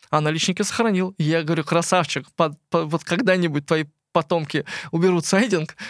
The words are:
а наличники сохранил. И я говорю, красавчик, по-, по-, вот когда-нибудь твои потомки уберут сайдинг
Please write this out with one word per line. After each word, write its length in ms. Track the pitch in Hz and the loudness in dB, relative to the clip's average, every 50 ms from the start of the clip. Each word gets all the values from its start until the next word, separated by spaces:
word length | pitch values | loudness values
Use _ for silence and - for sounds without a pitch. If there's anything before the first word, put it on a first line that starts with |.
| _ - | _ -2
а 100 | 151 151 | 0 0
наличники 400 | 151 156 156 160 - 196 180 - | 2 0 0 0 -2 -2 -2 -2
сохранил. 540 | 202 - - - 233 226 196 180 185 185 - | -2 -4 -2 0 0 2 2 0 0 -2 -2
И 60 | - 151 | -2 0
я 180 | 151 165 165 | 2 2 0
говорю, 220 | 156 156 165 165 151 | 0 0 -2 -2 -2
красавчик, 640 | - 170 170 165 - 185 180 156 - - 139 139 _ _ | 0 0 0 2 2 2 2 2 0 -4 -8 -8 _ _
по-, 200 | - 165 151 147 - _ - | -2 -2 -2 -2 -8 _ -2
по-, 160 | - 165 165 | -2 -2 0
вот 180 | 151 165 160 - | 0 -4 -4 -2
когда-нибудь 640 | - 170 175 254 185 185 185 175 160 143 147 147 | -2 -2 0 2 2 2 2 2 0 -2 -2 -2
твои 200 | - 165 156 151 147 _ _ _ _ | -2 -2 -2 -2 -6 _ _ _ _
потомки 540 | - 170 156 - 175 165 151 - - 147 - - - - - 147 | 0 0 0 0 -2 -2 -2 -2 -4 -4 -4 -6 -10 -12 -8 -4
уберут 340 | - 165 175 185 180 170 151 | -2 2 2 2 2 2 0
сайдинг 500 | - 196 196 254 220 190 160 156 - - - - | 2 2 2 2 2 2 0 -2 -4 -10 -14 -16